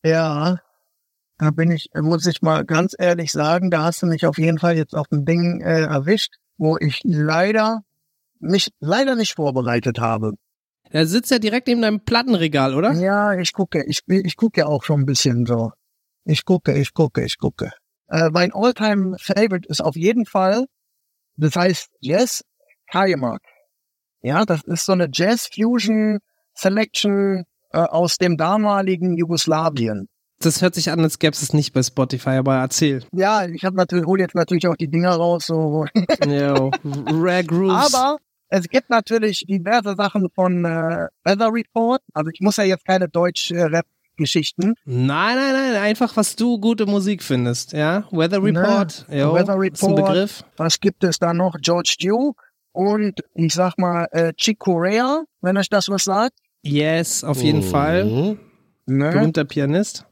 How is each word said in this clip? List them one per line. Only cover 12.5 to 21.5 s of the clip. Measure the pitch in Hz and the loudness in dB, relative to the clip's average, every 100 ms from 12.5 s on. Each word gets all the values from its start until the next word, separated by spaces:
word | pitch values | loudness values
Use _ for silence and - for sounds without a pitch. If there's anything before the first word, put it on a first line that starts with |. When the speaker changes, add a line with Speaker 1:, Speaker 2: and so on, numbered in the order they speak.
| 147 135 | 2 0
Speaker 2:
oder? | 135 208 | 2 0
Speaker 1:
Ja, | 170 190 202 208 185 | 0 0 2 0 0
ich | 170 | -2
gucke, | - 185 165 - | -2 -2 -2 -4
ich, | - - | -6 0
ich | 185 185 - | 0 0 0
gucke | 226 - | 0 2
ja | 151 | 0
auch | 143 | -2
schon | - 147 | 0 0
ein | 135 | 2
bisschen | 131 139 120 120 | 2 2 2 0
so. | 120 113 _ _ _ _ _ - | 0 -2 _ _ _ _ _ -2
Ich | 151 - | -2 2
gucke, | 180 - 139 | 0 2 0
ich | 139 - | 0 0
gucke, | 156 - | 0 0
ich | 120 - | -4 -4
gucke. | - - - - _ _ _ | -4 -4 -10 -10 _ _ _
Äh, | 160 165 | 0 2
mein | 170 180 | 2 0
All-Time-Favorite | 196 233 240 214 202 190 180 - 196 220 185 - | 2 0 2 0 0 -2 -6 -4 0 0 0 -4
ist | 147 | -4
auf | 160 160 | -4 0
jeden | 180 233 214 | 0 2 0
Fall, | 196 190 220 269 _ _ _ _ _ _ - | 0 2 0 -2 _ _ _ _ _ _ -2
das | 151 | 0